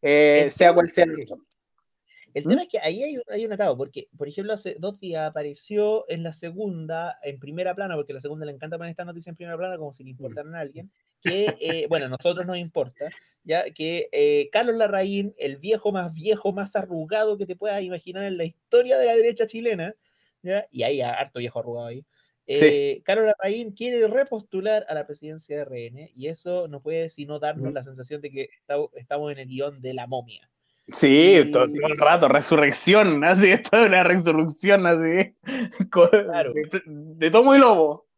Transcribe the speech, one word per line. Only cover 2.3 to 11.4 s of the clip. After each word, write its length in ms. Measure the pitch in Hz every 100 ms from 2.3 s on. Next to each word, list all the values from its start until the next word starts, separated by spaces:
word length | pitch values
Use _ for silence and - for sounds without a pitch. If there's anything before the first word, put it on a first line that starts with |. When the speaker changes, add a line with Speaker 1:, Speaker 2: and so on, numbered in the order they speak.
Speaker 2:
El 140 | 139 147
Speaker 1:
¿Mm? 20 |
Speaker 2:
tema 140 | 254
es 60 | 349
que 100 | 214
ahí 220 | 156 180
hay 140 | 285 277
un, 40 | 240
hay 160 | 208
un 80 | 226
atado, 240 | 202 202 123
porque, 320 | 135 - - _
por 100 | 143
ejemplo, 280 | 151 202
hace 220 | 214 190 175
dos 200 | 180 202
días 300 | 185 160 156
apareció 800 | 156 147 143 _ 208 208 214 -
en 140 | 165
la 100 | 165
segunda, 880 | 160 170 175 208 170 156 165 170 147
en 160 | 143 139
primera 360 | 139 160 185
plana, 220 | 180 196 160
porque 160 | 143
a 40 | 135
la 60 |
segunda 240 | 131 156 151
le 60 |
encanta 260 | 139 156 165
poner 140 | 170
esta 120 | 165
noticia 240 | 175 170 170
en 80 | 165
primera 220 | 175 165
plana 180 | 185 180
como 160 | 151
si 120 | 131
le 60 | 131
importaran 440 | 131 135 113 147
a 60 | 165
alguien, 300 | 147 151 190 _ _ _
que, 340 | - 185